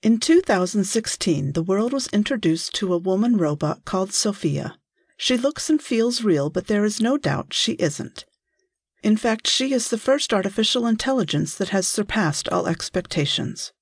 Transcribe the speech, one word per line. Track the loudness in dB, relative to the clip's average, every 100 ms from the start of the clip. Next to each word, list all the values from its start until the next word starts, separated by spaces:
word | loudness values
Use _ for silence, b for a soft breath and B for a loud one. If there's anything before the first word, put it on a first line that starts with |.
| 4
In | 2
two | 6 4
thousand | 6 2 2 0 0
sixteen, | -2 -2 -4 0 0 0
the | -2
world | 0 0 2
was | -2 0
introduced | 0 0 0 0 0 -2 -4
to | 0
a | 0
woman | 0 0 2 2
robot | 2 0 -2 -4
called | -4 -2 -2
Sophia. | 0 -2 -2 -2 -2 -6 -12 _ _ _ _
She | 0 2
looks | 0 -2 0
and | 0
feels | 2 0 2 2
real, | 2 2 2
but | -2 0
there | 2 2
is | 2
no | 0 2
doubt | 0 -2 -4
she | -2 -2
isn't. | 0 -2 -2 -10 -12 -20 _ _ _ _ _ _ _
In | 0 2
fact, | 2 -2 -2
she | -2 0
is | 0 0
the | -4
first | 0 0 2
artificial | 0 -2 0 0 0 0
intelligence | 0 0 0 0 0 -2 -4
that | -2 0
has | 0
surpassed | -2 -2 0 0 -2 -2
all | -2 -2
expectations. | -4 -4 -6 -4 -2 0 -2 -4 -8 -12 _